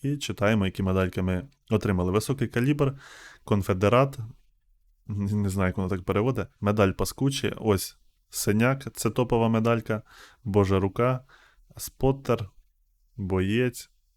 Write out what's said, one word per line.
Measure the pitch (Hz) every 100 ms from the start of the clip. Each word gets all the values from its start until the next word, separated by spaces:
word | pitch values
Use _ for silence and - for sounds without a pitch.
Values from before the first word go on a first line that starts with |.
І | 139 143
читаємо, | - - 104 110 95
які | -
медальки | 95 95 90 95
ми | 92 90 - _ -
отримали. | 110 104 90 90
Високий | 104 - 135 120
калібр, | 120 131 147 135 139 - - - -
конфедерат, | - 104 92 92 101 120 135 135 110 - _ _ _ _ _ _ -
н-, | 98 101 104
не | 101
знаю, | 98 92
як | 95
воно | 92
так | 95
переводить, | 87 101 120 113 87 -
медаль | 104 107 95
паскучі, | - 95 - 135 135 110 -
ось | 113 95 - - _ _ _
синяк, | - 107 104 123 135 117 -
це | 113
топова | 127 120 117 113
медалька, | 113 117 117 - 110 - - - _
Божа | 104 101 95 95
рука, | 98 - 123 127 - - _ _ _ -
споттер, | - - 131 135 - 113 98 _ _ _ _ _ _ -
боєць, | 95 95 95 113 123 - - _ _